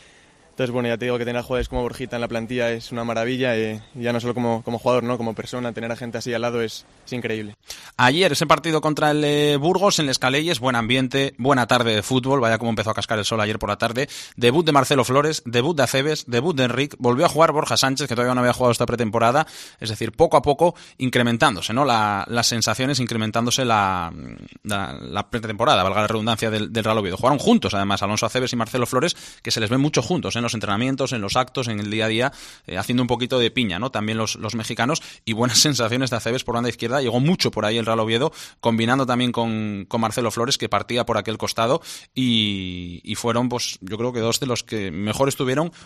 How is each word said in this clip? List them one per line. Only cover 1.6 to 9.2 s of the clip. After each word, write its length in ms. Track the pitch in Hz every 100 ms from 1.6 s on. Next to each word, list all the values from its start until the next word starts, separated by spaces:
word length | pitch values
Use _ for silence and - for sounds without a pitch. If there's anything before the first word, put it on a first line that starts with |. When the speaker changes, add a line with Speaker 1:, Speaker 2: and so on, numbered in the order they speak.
| 120
Speaker 1:
como 100 | 127
Borjita 360 | 120 117 127 120
en 40 |
la 80 | 117
plantilla 440 | 113 113 123 117
es 200 | 117 -
una 120 | 120
maravilla, 520 | 117 113 120 127 127 113
eh, 240 | 110 107 -
ya 180 | 127 120
no 80 | 120
solo 140 | 120
como, 280 | 120 120 113
como 160 | 120 117
jugador, 240 | 123 123
¿no? 140 | 117 123
Como 180 | 113
persona, 380 | 110 - 127 120
tener 180 | 113 117
a 60 | 117
gente 220 | 120 113
así 160 | 123
al 80 | 117
lado 180 | 120 120
es, 240 | 113 - - _ -
es 60 |
increíble. 400 | 123 113 110 104 104 - - - -
Speaker 2:
Ayer 360 | 123 156 185
ese 140 | 139 160
partido 360 | 156 165 156
contra 300 | 151 147 151
el, 120 | 151